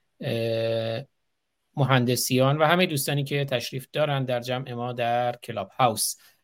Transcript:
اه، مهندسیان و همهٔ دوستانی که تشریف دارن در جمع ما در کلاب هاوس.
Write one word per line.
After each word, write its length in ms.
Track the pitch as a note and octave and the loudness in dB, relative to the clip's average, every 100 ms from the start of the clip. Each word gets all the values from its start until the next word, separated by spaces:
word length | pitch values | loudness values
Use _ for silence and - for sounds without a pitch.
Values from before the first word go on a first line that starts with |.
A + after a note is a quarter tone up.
| _ _ | _ _
اه، 840 | C3 A#2 A2+ A2+ A2+ A2+ A2+ A2+ - _ _ _ _ _ _ D3 | -6 -2 -2 0 0 -2 -2 -6 -10 _ _ _ _ _ _ -2
مهندسیان 800 | C3+ C3 B2 A#2+ - B2+ C3 D3+ | 4 4 4 0 2 2 4 4
و 60 | |
همهٔ 220 | D#3 F3 F3+ | 4 4 4
دوستانی 380 | C#3+ D#3 C#3+ | 0 -2 -2
که 220 | C#3 C#3+ C#3 | -2 -2 -2
تشریف 420 | B2 - C3+ - | -4 -4 -10 -6
دارن 320 | D3 D3+ C#3 B2+ | -2 0 0 -2
در 140 | A#2+ | -4
جمع 340 | A#2 B2+ B2+ | -2 -6 -6
ما 200 | A#2+ A#2+ | -8 -6
در 420 | A#2+ A#2 A#2+ B2 B2 | -2 0 0 -2 -4
کلاب 360 | - A2 - - | -8 -8 -8 2
هاوس. 360 | B2 G#2+ - - - _ | 2 2 -4 -6 -16 _